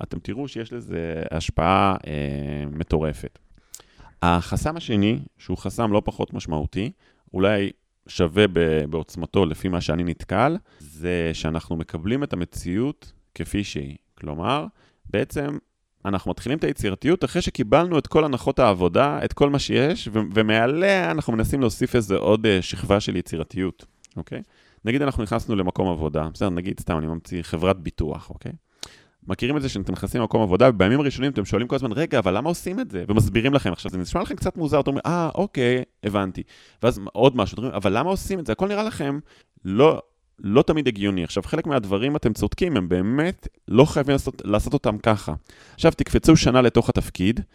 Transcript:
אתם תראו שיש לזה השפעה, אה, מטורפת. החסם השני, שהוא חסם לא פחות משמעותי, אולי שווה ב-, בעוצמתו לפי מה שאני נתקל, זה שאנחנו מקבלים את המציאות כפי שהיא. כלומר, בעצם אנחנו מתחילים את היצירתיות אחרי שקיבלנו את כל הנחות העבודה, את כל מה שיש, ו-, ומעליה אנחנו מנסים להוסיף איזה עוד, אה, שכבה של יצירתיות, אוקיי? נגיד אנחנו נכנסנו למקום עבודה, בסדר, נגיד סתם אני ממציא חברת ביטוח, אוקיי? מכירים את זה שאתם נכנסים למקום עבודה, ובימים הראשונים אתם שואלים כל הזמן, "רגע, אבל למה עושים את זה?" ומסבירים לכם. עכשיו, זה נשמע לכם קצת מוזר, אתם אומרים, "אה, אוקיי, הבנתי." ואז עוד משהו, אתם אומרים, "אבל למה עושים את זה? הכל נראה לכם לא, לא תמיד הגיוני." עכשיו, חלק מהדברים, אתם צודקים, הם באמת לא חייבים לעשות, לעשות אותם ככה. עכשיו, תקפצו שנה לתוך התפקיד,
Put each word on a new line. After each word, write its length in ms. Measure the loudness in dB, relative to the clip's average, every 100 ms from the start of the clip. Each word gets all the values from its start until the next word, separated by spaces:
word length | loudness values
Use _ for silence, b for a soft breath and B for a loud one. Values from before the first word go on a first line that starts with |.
אתם 160 | -10 -10
תראו 300 | -8 -8 -8
שיש 240 | -10 -10
לזה 500 | -12 -10 -8 -6 -6 -6
השפעה, 640 | -6 -4 0 2 4 2 0 -4
אה, 60 | -4 -4 -4 -6 -6 -6
מטורפת. 680 | -6 -2 0 0 -4 -10 -16 _ _ B B B B B _
החסם 540 | 2 2 0 -4 -4 -4
השני, 420 | -2 2 2 0 -4 -16
שהוא 200 | -8 -6
חסם 340 | -6 -2 0
לא 100 | 0
פחות 300 | -2 -4 -6
משמעותי, 560 | -6 -6 -4 -4 -4 -6 -8 _ _ _
אולי 360 | 0 2 2 -2 -6 _ _ -10
שווה 360 | 0 2 4 4
ב-, 320 | 4 2 2 0
בעוצמתו 560 | -4 -6 -8 -4 0 0
לפי 220 | 0 -2
מה 120 | -2
שאני 240 | 0 -2
נתקל, 520 | -2 -6 -4 0 0 0 b b
זה 520 | -20 -8 -4 -2 -2
שאנחנו 440 | -2 -4 -4 -4 -6
מקבלים 460 | -6 -6 -4 -4
את 100 | -4
המציאות 800 | -4 -6 -8 -6 -2 -4 -6 -16 -20 _
כפי 300 | -12 -6 -4
שהיא. 320 | -4 -6 -10 -12 _ _
כלומר, 480 | -12 -6 -4 -4 -6 -14 _ _ -6
בעצם 480 | -4 -4 -4 -6 -8 -12 _ _ _
אנחנו 260 | -4 -4 -4
מתחילים 280 | -6 -4 -2
את 60 |
היצירתיות 600 | -2 -2 -4 -2 0 0
אחרי 180 | 0 -2
שקיבלנו 560 | -4 -4 2 2 2 0
את 80 | 2
כל 180 | 2
הנחות 340 | 2 0 -2 2
העבודה, 680 | 4 4 2 4 2 0
את 80 | -4
כל 180 | 2 2
מה 80 | 2
שיש, 500 | 0 2 2 0 -4
ו-, 80 | -2 0
ומעליה 760 | 2 2 4 2 2 2 2 0
אנחנו 220 | -2 -2
מנסים 280 | -2 0 0
להוסיף 340 | 0 0 0
איזה 220 | 0 0 2
עוד, 300 | 4 4 4
אה, 160 | 2
שכבה 380 | 0 -6 0 2
של 160 | 2 -4
יצירתיות, 680 | -4 -6 -6 -4 -6 -6 -16 _ _ -14
אוקיי? 260 | -12 -12 -14 b b b
נגיד 180 | -2 0
אנחנו 200 | 0 -2
נכנסנו 340 | -2 -4 -2 -2
למקום 320 | 0 0 -2
עבודה, 400 | -2 -2 -2 -4
בסדר, 160 | -4 -4
נגיד 300 | -2 -6 -6
סתם 180 | -4 -2
אני 80 | -2
ממציא 360 | -6 -6 -8
חברת 380 | -6 0 2 0
ביטוח, 500 | -2 -6 -6 -6 -12
אוקיי? 220 | -14 -14 -14 B B B B B B -8
מכירים 300 | -4 -2 0
את 60 |
זה 60 | -2
שאתם 240 | -4 -4
נכנסים 280 | -4 -4 -2
למקום 220 | 0 2
עבודה, 260 | 4 6 6
ובימים 320 | 6 4 4
הראשונים 300 | 0 -2 -2
אתם 140 | -2
שואלים 240 | -2 -2 0
כל 80 | -2
הזמן, 160 | -2
"רגע, 260 | -2 0 2
אבל 180 | 2 0
למה 120 | 0
עושים 320 | -4 -4 -6
את 100 | -6
זה?" 140 | -6 0
ומסבירים 460 | 2 2 2 2
לכם. 180 | 2 0
עכשיו, 180 | -4 -6
זה 80 | -6
נשמע 240 | -4 -4
לכם 140 | -4 -4
קצת 200 | -4 -2
מוזר, 240 | 0 2
אתם 100 | 2
אומרים, 120 | -2 -2
"אה, 240 | -2 -2
אוקיי, 480 | -2 -4 0 0 0 -2 _
הבנתי." 380 | -4 -2 -2 -4 -12 b b b
ואז 180 | 0 0 -4
עוד 240 | 2 4 4
משהו, 180 | 0
אתם 80 | -4
אומרים, 140 | -8 -2
"אבל 220 | 0 2
למה 120 | 0
עושים 280 | -2 -4 -4
את 80 | -4
זה? 60 |
הכל 160 | -2 -2
נראה 140 | -2
לכם 360 | -4 -4 -4 -4 b b b _
לא, 380 | -2 6 6 6 -4 _ _ _
לא 240 | 2 4
תמיד 260 | 4 2 0
הגיוני." 360 | 0 0 0
עכשיו, 180 | -2 -4
חלק 240 | -2 -4 0
מהדברים, 500 | -2 0 0 0 0
אתם 160 | 0
צודקים, 440 | 0 -2 0 0 0
הם 120 | 2
באמת 600 | 0 2 0 0 -4 -12 -16 2
לא 160 | 6
חייבים 280 | 6 4 0
לעשות, 300 | 0 -2 -8
לעשות 280 | 0 0 2
אותם 260 | 0 0 0
ככה. 360 | 2 2 -2 -10 b b b
עכשיו, 180 | 0 2 2
תקפצו 400 | 0 4 6 8
שנה 240 | 6 6
לתוך 280 | 6 4 2
התפקיד, 520 | 0 -2 0 0 0 -6